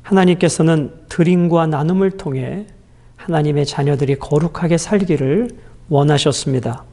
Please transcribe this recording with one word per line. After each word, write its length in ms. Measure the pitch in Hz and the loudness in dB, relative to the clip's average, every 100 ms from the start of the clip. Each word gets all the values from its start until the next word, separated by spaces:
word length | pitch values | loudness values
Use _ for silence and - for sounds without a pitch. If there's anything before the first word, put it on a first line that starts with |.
하나님께서는 880 | - 190 180 180 170 - 160 160 135 - - | 0 2 4 4 2 2 2 2 -2 -8 -6
드림과 560 | - 165 180 175 165 160 | 0 2 2 2 2 0
나눔을 460 | 147 151 185 190 | 0 0 0 0
통해 560 | 190 156 131 127 165 214 - - - - - | -2 -6 -6 -6 -8 -12 -18 -20 -20 -20 -14
하나님의 500 | - 160 151 147 143 | -4 -2 0 0 -2
자녀들이 540 | - 139 139 139 135 | -2 -2 0 0 -2
거룩하게 580 | - 147 165 - 170 170 | -2 0 0 -2 0 0
살기를 720 | - 208 190 147 135 175 240 - - - - | 0 0 0 0 0 0 -2 -8 -20 -18 -2
원하셨습니다. 960 | 143 147 143 151 - - 127 117 117 - | 2 4 2 0 -2 -2 -4 -4 -8 -12